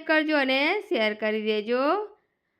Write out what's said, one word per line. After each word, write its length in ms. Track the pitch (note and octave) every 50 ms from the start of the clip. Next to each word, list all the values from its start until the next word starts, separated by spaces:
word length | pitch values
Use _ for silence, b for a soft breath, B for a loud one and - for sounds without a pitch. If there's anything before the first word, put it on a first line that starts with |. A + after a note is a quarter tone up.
| D#4
કરજો 320 | D#4+ D#4+ D#4 D#4 D4+ D#4
અને 240 | D4 C#4 C4 C4 C4+ C#4+ D#4 F#4 G#4+ G#4
શેર 300 | - F4 B3 A3 G#3+ G#3
કરી 280 | G#3+ A3+ G#3+ G#3+ A3 G#3+
દેજો. 420 | G#3+ G#3+ G#3+ G#3 G#3+ A#3+ B3 C4 D4 E4+ G4+ G#4+ G#4 - _ _ _ _ _ _ _ _ _